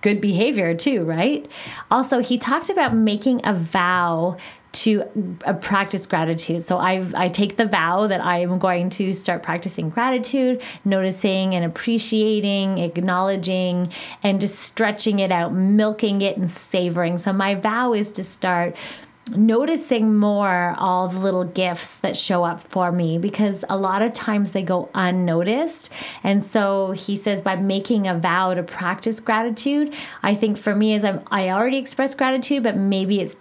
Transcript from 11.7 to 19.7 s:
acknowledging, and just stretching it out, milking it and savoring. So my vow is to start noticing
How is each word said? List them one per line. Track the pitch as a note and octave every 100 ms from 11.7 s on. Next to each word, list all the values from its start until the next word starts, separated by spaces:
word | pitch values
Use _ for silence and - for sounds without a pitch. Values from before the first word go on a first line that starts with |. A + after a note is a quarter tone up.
| E3 - A3+ G#3+ A3 G#3+ G#3+ G3+ G3 G3 F#3
acknowledging, | E3+ F3 F3+ F3+ F#3+ G3 F3 F#3 F#3 F3+ F3 - - -
and | G3+ G3
just | G3+ -
stretching | - - A3 G#3+ A3+ G3+
it | F#3+
out, | F3+ E3+
milking | F3+ F#3+ G#3 G#3+ G#3+ A3 G3
it | G3 -
and | F#3
savoring. | - - F#3+ F3 E3+ E3+ F3
So | F#3
my | F#3+ G3
vow | G3 G#3 A3+ B3
is | A3 G#3
to | G3+
start | F#3 - F#3 F3 F3 - - - - _ -
noticing | A3+ A3 A3+ D4+